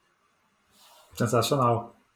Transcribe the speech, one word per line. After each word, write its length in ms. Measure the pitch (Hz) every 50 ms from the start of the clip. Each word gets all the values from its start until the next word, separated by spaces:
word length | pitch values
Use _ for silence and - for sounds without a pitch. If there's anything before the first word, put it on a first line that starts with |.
| _ _ _ _ _ _ _ _ _ _ _ _ _ _ _ _ - - - - - _ -
Sensacional. 800 | - 123 110 127 117 107 - 143 135 123 120 117 107 - - - _ _ _ _